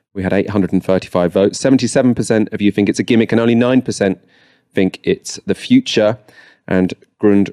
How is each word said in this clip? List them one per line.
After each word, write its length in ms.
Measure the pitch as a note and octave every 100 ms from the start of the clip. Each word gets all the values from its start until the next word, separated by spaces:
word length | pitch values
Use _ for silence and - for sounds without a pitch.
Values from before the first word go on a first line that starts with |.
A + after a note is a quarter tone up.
| _
We 80 | G2
had 100 | F#2
eight 180 | F#2+ G2+
hundred 220 | G#2+ F2+
and 120 | F#2+
thirty-five 480 | - F#2 - F2+ F2
votes. 260 | F#2+ G2 -
Seventy-seven 560 | C3+ C3 A#2 C#3+ B2+
percent 340 | A#2 A2+ A2+ G#2+
of 100 | G2
you 80 | G2+
think 180 | G2 G2+
it's 120 | F2+
a 20 |
gimmick 300 | F#2+ - A2
and 80 | A2+
only 160 | A#2 A#2
nine 260 | B2 B2+
percent 380 | - G#2+ G2+ F#2 _ _ _ _ _
think 280 | - F#2 -
it's 380 | - - - - -
the 80 | F#2+
future. 640 | - B2+ C3 - G#2+ A#2 _ _ - _ -
And 260 | F#2 F2+ - _ _
Grund 320 | G#2+ G2+ G2